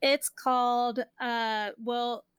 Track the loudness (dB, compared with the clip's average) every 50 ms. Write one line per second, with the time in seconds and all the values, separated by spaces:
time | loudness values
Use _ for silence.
0 | 2 2 2 2 0 -4 -8 -2 0 2 2 4 4 2 2 2 2 0 0 -2
1 | -4 -6 _ -6 -4 -2 -2 0 0 0 -2 -2 -4 -4 -6 -6 -4 -4 -2 0
2 | -2 -2 -4 -6 -8 _ _